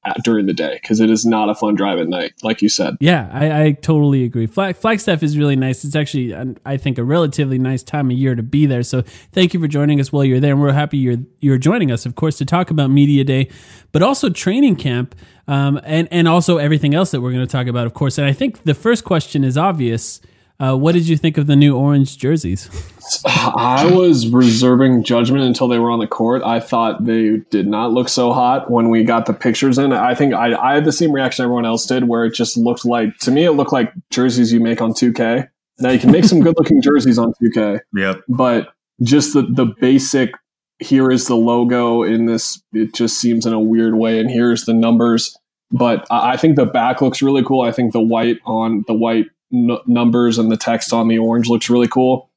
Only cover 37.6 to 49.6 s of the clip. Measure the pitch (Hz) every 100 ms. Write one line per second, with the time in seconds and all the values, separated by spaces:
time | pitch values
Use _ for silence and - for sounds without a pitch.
37.6 | 107 104 - 101 95 95 - 123 127 117
38.6 | - _ _ _ 120 143 143 143 123 131
39.6 | 120 - 127 135 135 139 123 - _ _
40.6 | _ _ - 135 131 131 - 120 117 120
41.6 | 120 123 120 117 98 113 117 113 - -
42.6 | _ 107 110 - 117 - 120 117 117 110
43.6 | 110 113 113 110 113 113 113 117 120 117
44.6 | - 113 113 113 117 113 - - _ _
45.6 | _ 131 120 113 - - 123 127 160 143
46.6 | 120 127 117 131 131 - 135 139 120 131
47.6 | 120 113 120 117 113 113 117 117 - 110
48.6 | 113 110 107 110 117 113 107 _ _ 123